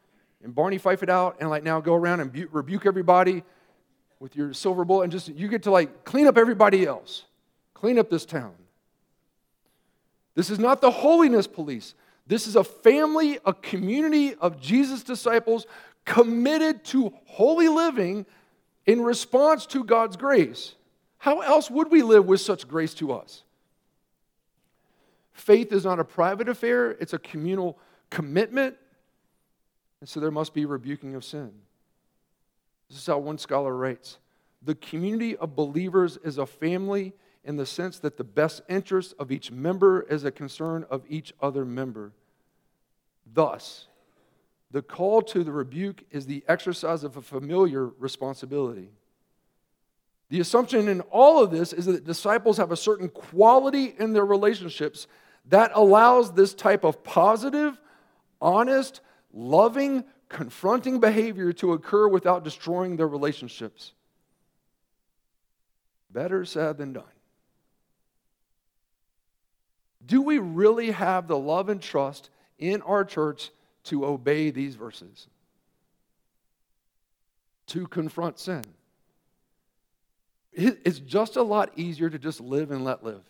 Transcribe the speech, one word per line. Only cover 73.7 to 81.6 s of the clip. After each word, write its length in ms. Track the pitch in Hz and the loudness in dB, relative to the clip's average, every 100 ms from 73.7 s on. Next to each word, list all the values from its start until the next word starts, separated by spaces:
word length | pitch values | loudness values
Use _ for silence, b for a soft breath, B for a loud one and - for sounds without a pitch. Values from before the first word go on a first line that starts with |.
| _ | _
to 240 | - 143 143 | -8 -6 -4
obey 440 | 139 123 151 156 | -4 -2 0 -2
these 260 | 131 139 117 | -4 -8 -10
verses? 500 | 113 - 90 _ _ _ _ _ _ _ _ _ _ _ _ _ _ _ _ _ _ _ _ _ _ _ _ _ - | -18 -20 -20 _ _ _ _ _ _ _ _ _ _ _ _ _ _ _ _ _ _ _ _ _ _ _ _ _ -14
To 220 | 170 180 | -12 -10
confront 500 | 175 156 - 170 - | -8 -8 -8 -10 -10
sin? 240 | - 170 - _ _ _ _ _ _ _ _ _ _ _ _ _ _ _ _ _ _ | -10 -10 -12 _ _ _ _ _ _ _ _ _ _ _ _ _ _ _ _ _ _
It, 280 | 175 214 214 | -2 -2 0
it's 140 | 180 147 | -4 -6
just 380 | 135 196 220 - | -4 -4 -2 -2
a 80 | |
lot 260 | 226 208 | 0 0